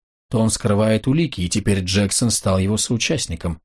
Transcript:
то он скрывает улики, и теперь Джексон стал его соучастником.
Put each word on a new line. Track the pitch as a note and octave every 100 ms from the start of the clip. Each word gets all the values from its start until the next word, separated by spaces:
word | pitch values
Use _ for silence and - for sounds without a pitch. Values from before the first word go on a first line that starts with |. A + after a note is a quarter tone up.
| _ _ _
то | A2+
он | A2
скрывает | - G#2 G2+ A2 A2 C3
улики, | D#3 E3+ -
и | F2
теперь | A2 G#2 G2
Джексон | F2+ G2 G2+ - A#2+
стал | - G#2 F#2+
его | F#2+ G#2+
соучастником. | - A#2 - D#3+ - E2 F2 E2